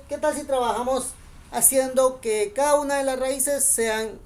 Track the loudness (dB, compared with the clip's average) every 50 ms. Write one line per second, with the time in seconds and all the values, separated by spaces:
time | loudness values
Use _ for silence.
0 | -12 -10 -6 -2 0 0 0 -2 -2 -2 0 0 2 0 0 0 0 0 -2 -2
1 | -2 -6 -10 -14 -18 -20 -20 -20 -14 -8 -2 2 2 4 4 4 2 2 2 2
2 | 2 2 2 -2 -4 -2 0 0 -2 -2 0 0 2 4 4 4 2 2 -2 0
3 | 0 -2 -2 -2 -2 -2 -2 -2 -2 -2 0 0 0 0 0 0 0 0 -2 -2
4 | -4 -6 -8 -14 -14